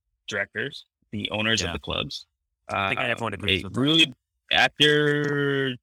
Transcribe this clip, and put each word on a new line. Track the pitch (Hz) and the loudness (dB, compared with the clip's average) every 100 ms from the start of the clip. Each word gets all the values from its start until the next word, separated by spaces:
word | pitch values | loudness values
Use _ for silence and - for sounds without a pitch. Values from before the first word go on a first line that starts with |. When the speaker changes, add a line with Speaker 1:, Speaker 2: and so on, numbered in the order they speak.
| _ _ - | _ _ -8
Speaker 1:
directors, | 101 98 107 135 - - _ _ | -6 -4 -6 -8 -10 -20 _ _
the | 104 - | -8 -4
owners | 104 110 110 | -2 0 0
of | 87 | 0
Speaker 2:
Yeah. | |
Speaker 1:
the | 82 | -6
clubs. | - - - - - _ _ _ - | -6 -6 -6 -8 -16 _ _ _ -6
Speaker 2:
I | 101 98 | -2 -2
think | - | 0
Speaker 1:
Uh, | |
Speaker 2:
everyone | 123 117 113 | -2 -2 -4
agrees | 95 98 95 | -2 0 0
Speaker 1:
it | |
Speaker 2:
with | 95 | 0
that. | 101 | 0
Speaker 1:
really, | 139 165 151 - _ _ - | 2 4 4 0 _ _ -2
after | 85 127 - 151 147 147 147 147 143 139 139 135 123 | 2 2 4 4 4 2 0 0 -2 0 0 -2 -6